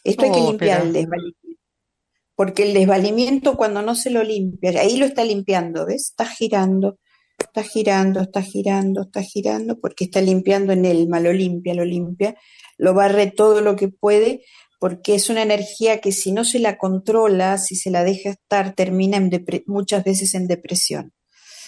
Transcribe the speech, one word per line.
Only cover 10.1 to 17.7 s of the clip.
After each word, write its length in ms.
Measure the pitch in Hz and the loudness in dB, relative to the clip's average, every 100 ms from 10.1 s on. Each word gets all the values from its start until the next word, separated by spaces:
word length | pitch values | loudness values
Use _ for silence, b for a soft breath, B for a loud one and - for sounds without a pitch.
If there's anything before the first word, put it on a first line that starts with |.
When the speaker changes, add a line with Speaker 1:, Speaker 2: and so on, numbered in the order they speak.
| 196 | 0
Speaker 1:
limpiando 520 | 190 185 190 196 196 | 2 2 2 2 2
en 120 | 185 | 2
Elma, 360 | 180 170 170 170 | 2 2 2 2
lo 120 | 170 | 2
limpia, 420 | 190 185 175 175 | 2 0 -2 -4
lo 100 | 175 | -4
limpia, 500 | 175 175 175 175 202 B B B B - | -2 -4 -6 -4 -4 B B B B 0
lo 160 | 185 | 2
barre 380 | 190 202 202 196 | 4 4 4 2
todo 300 | - 214 214 | 4 4 6
lo 160 | 208 202 | 2 0
que 100 | 196 | -2
puede, 560 | - 208 208 226 262 b b b _ | -2 2 4 2 0 b b b _
porque 340 | 185 180 - | -4 -4 0
es 160 | 208 - | 0 0
una 120 | 226 | 0
energía 580 | 214 208 202 - 226 220 | 0 0 -2 -2 0 0
que 100 | 202 | 0
si 220 | 190 190 | -2 -2
no 120 | 202 | -2
se 140 | 233 247 | 0 0
la 180 | 226 196 | 0 -2
controla, 800 | 190 190 202 220 220 185 185 196 | -2 -2 0 2 2 2 0 -2
si 180 | 190 | -4